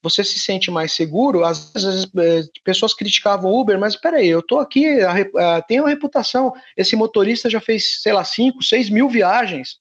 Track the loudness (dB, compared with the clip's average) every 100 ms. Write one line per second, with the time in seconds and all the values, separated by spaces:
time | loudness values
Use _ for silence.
0 | -2 -2 -2 -4 -4 -2 -2 -2 -4 -4
1 | -2 0 2 2 0 -2 -8 -6 -4 -4
2 | -4 0 2 2 -2 -8 -2 0 0 -2
3 | -2 0 0 0 0 0 2 0 -2 -2
4 | 0 2 2 2 0 -2 0 2 2 2
5 | 2 0 0 0 2 0 0 0 2 0
6 | -2 -4 -2 -2 -2 -4 -12 -4 0 0
7 | 0 2 0 0 -2 -4 -2 -2 -2 -2
8 | 0 0 -2 0 0 0 0 0 2 2
9 | 2 2 2 2 -2 -6 -12 -18